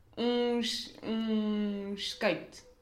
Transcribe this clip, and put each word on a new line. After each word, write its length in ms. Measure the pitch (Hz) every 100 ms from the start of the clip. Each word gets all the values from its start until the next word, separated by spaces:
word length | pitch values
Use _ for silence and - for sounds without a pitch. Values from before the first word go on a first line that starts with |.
| - -
uns, 800 | 240 240 240 240 233 - - -
um 920 | - 220 220 220 214 208 208 202 196
skate 680 | 202 - - 214 165 - - - -